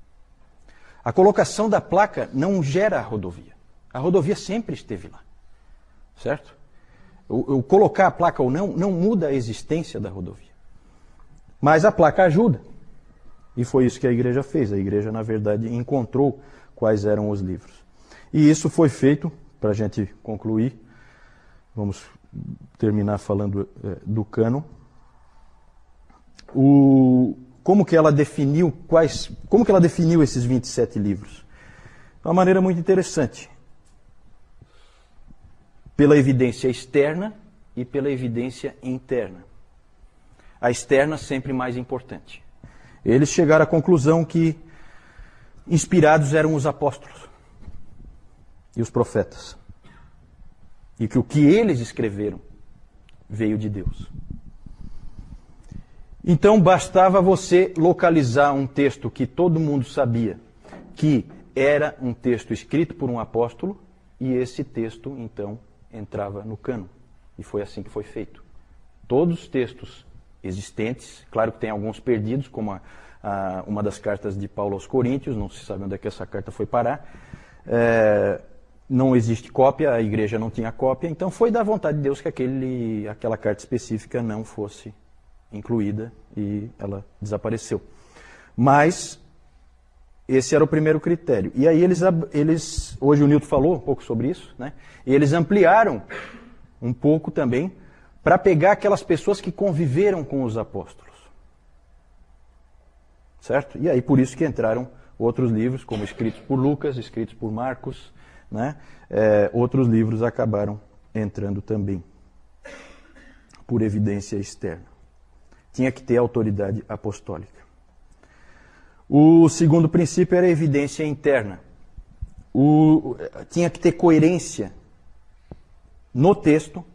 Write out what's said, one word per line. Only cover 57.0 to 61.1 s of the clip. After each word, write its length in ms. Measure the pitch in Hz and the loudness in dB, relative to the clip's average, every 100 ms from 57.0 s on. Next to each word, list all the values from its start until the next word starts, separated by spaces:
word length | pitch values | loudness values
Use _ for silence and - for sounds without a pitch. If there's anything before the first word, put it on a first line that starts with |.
| 190 190 | 4 6
você 520 | 185 185 - 180 185 165 | 4 2 4 2 2 2
localizar 760 | 165 170 175 165 127 127 143 | 0 2 2 2 2 2 2
um 140 | 139 131 | 2 -2
texto 420 | - 139 - 117 | 0 0 -2 -8
que 160 | - 127 | -6 -6
todo 340 | - - 160 | 0 0 0
mundo 260 | 156 143 123 | 0 -2 -4
sabia 540 | - 127 117 110 - _ _ - - - - | -2 -2 -2 -4 -6 _ _ -20 -20 -20 -2
que 300 | 156 | 2